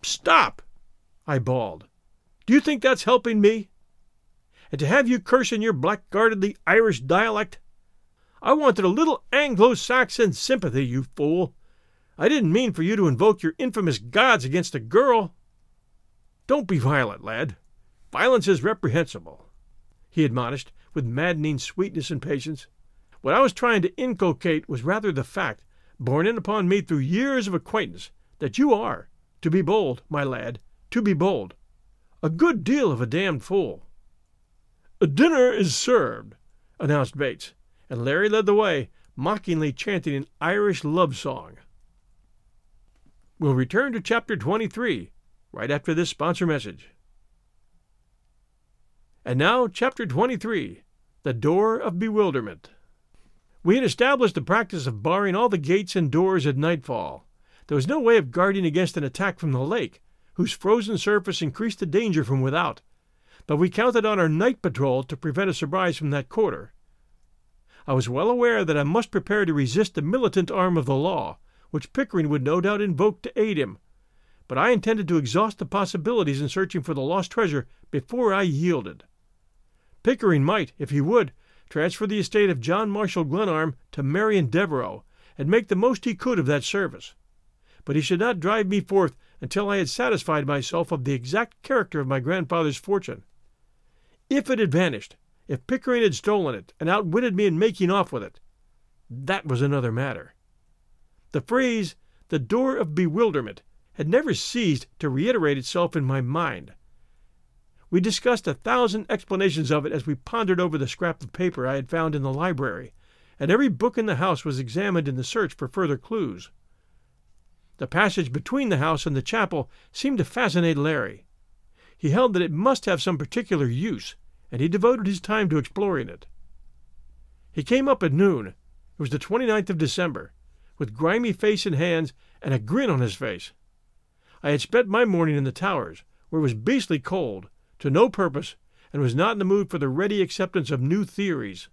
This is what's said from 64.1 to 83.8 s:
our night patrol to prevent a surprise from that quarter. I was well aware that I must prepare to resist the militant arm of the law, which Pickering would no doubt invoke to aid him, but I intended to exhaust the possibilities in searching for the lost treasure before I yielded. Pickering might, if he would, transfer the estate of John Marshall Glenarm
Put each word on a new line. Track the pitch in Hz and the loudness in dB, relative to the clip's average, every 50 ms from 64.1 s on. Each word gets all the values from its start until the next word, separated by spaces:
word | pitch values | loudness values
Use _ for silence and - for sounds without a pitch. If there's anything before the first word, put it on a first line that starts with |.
| 214 196 | 2 2
our | 175 160 | 2 2
night | 151 160 196 247 262 - - | 2 2 2 2 0 0 -4
patrol | 175 120 113 139 139 123 131 131 | -4 -2 0 0 0 0 0 -2
to | - - | -4 -10
prevent | 131 - 160 135 156 196 190 | -8 -6 -4 -2 0 0 0
a | 160 | 0
surprise | - - 143 147 190 190 180 156 | -2 -4 -4 -2 0 0 0 -2
from | 135 156 147 | -2 -2 -2
that | 139 143 131 - | -2 -2 -4 -4
quarter. | - - 220 185 113 73 87 104 - - _ _ _ _ _ _ _ _ _ _ _ _ _ _ _ _ _ _ _ - - - | -2 0 0 0 0 -4 -10 -16 -20 -20 _ _ _ _ _ _ _ _ _ _ _ _ _ _ _ _ _ _ _ -20 -6 -2
I | 135 | 0
was | 131 120 117 | 0 0 0
well | 123 135 170 220 | -2 0 0 2
aware | 247 247 240 240 233 220 196 | 2 2 2 2 2 2 2
that | 160 160 151 | 2 2 2
I | 143 | 2
must | 139 165 226 226 - | 2 2 0 0 0
prepare | - 202 - - 202 214 202 | -4 -4 -2 0 0 0 2
to | 170 160 | 0 0
resist | 143 139 123 113 175 214 - _ | 0 0 0 2 2 0 0 _
the | - 143 | -4 -4
militant | 151 196 262 254 202 - 190 180 175 | 0 0 0 0 2 0 0 -2 0
arm | - 202 180 185 180 | 0 0 0 2 2
of | 165 139 | 0 0
the | 120 139 | 0 0
law, | 135 143 180 190 156 113 - - - - - _ _ _ _ | 0 0 -2 -2 -4 -6 -6 -10 -14 -20 -20 _ _ _ _
which | - 151 - - _ | -6 -6 -6 -4 _
Pickering | - 269 - - 185 160 147 | -4 -4 0 0 0 0 2
would | 147 147 127 | 0 0 0
no | 135 156 180 | 0 0 2
doubt | 175 196 208 202 208 | 2 0 0 0 0
invoke | 202 175 127 180 214 208 - - | -2 0 2 2 0 0 -2 -10
to | 247 - 254 | -8 -2 -2
aid | 214 220 202 | 0 0 2
him, | 151 135 104 90 - _ _ _ _ _ _ _ _ _ _ _ _ _ | -2 -2 -4 -4 -14 _ _ _ _ _ _ _ _ _ _ _ _ _
but | _ 123 127 | _ -2 0
I | 160 226 247 | 2 4 2
intended | 214 - 214 226 214 202 156 | 2 2 0 -2 -2 0 0
to | 175 | 0
exhaust | 160 143 120 110 170 214 220 202 _ | 0 0 2 0 0 0 0 -2 _
the | 196 | -10
possibilities | - - 196 202 180 - 196 151 202 247 233 185 147 139 135 147 | -4 -2 -2 -2 -2 -4 -4 -2 0 0 0 0 0 0 -2 -4
in | 139 | -4
searching | - 190 190 185 - 180 131 | -2 -2 -4 -2 -4 -6 -4
for | - 160 | -4 -4
the | 139 | -4
lost | 131 139 170 196 180 - | -2 -2 -2 -2 -2 -2
treasure | - - 226 180 147 143 123 - - _ - - | -2 0 0 0 0 -2 -4 -6 -14 _ -20 -6
before | - 147 131 _ - 247 247 220 196 | -6 -6 -6 _ -4 0 2 2 2
I | 196 202 | 2 2
yielded. | 180 147 135 160 180 165 135 107 90 76 - - _ _ _ _ _ _ _ _ _ _ _ _ _ _ _ _ _ - - _ | 0 0 0 2 2 0 0 -2 -8 -14 -16 -20 _ _ _ _ _ _ _ _ _ _ _ _ _ _ _ _ _ -20 -2 _
Pickering | - 269 - - 202 170 147 135 | 0 0 4 4 4 4 4 4
might, | 147 202 220 170 127 - _ | 2 2 0 0 -4 -6 _
if | 151 - | -8 -4
he | 139 143 | -2 -2
would, | 139 156 220 240 196 139 - _ _ _ _ _ _ - | 0 4 4 2 2 2 -4 _ _ _ _ _ _ -8
transfer | - 156 151 180 180 - 208 | -4 -2 -2 -2 -2 -2 -4
the | 202 208 214 | -2 -2 -2
estate | 185 - - 214 208 196 | -4 0 2 2 2 4
of | 175 131 | 2 0
John | 113 127 170 196 220 214 | -2 -2 0 0 0 -2
Marshall | 196 202 214 190 - 180 165 | -2 -2 -4 -2 -2 -2 -2
Glenarm | 143 135 185 220 196 165 156 156 160 131 - | -2 0 -2 0 0 0 0 -2 -2 -4 -8